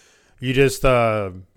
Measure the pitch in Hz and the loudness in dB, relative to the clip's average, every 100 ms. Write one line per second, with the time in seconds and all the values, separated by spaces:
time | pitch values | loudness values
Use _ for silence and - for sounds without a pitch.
0 | _ _ _ - 127 131 135 - 135 123 | _ _ _ -10 -2 2 2 2 0 2
1 | 113 107 98 92 - | 2 0 -6 -10 -20